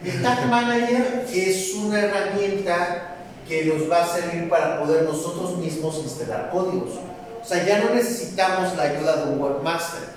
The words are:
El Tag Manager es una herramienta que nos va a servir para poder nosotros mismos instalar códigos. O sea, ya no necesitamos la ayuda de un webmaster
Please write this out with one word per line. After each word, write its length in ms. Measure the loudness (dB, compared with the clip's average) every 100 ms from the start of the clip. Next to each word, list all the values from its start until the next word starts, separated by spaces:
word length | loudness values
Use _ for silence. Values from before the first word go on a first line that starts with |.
El 180 | -4 0
Tag 240 | 2 2 4
Manager 760 | 2 4 2 2 2 2 -2 -2
es 420 | 0 0 0 -2
una 260 | -2 0 2
herramienta 760 | 2 0 0 0 0 0 0 0 0 -4 -8 -12 -14 -16 -4
que 160 | 0 2
nos 220 | 2 4
va 120 | 2
a 40 | 4
servir 420 | 0 -2 -4 2
para 300 | 2 2 0
poder 240 | 2 4
nosotros 520 | 2 0 -4 -4 -4 -4
mismos 400 | -4 -4 -4 -4
instalar 520 | -6 -6 -6 -4 -2
códigos. 480 | 0 0 0 -4 -8 -10 -12 -14 -14
O 40 | -2
sea, 180 | 0
ya 140 | 4 4
no 160 | 4
necesitamos 840 | 4 2 0 -4 2 2 4 0 2
la 60 |
ayuda 420 | 0 2 2 2
de 80 | 2
un 80 | 0
webmaster 680 | 0 0 -2 -2 -4 -8 -12